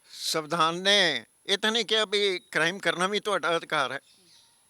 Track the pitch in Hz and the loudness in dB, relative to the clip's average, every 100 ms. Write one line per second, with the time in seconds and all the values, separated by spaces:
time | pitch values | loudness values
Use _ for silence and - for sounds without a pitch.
0 | _ - - 165 151 170 160 170 190 202 | _ -10 -4 -4 -2 2 2 2 4 4
1 | 180 131 110 _ - 196 214 226 208 220 | 4 0 -6 _ -4 -2 0 -2 0 0
2 | 208 202 202 180 - 165 160 190 170 160 | 0 0 0 -2 -4 0 0 0 -2 0
3 | 190 208 208 190 156 170 170 156 127 135 | 0 -2 -2 -2 0 -2 -2 -2 -2 -4
4 | - _ _ - _ _ | -12 _ _ -20 _ _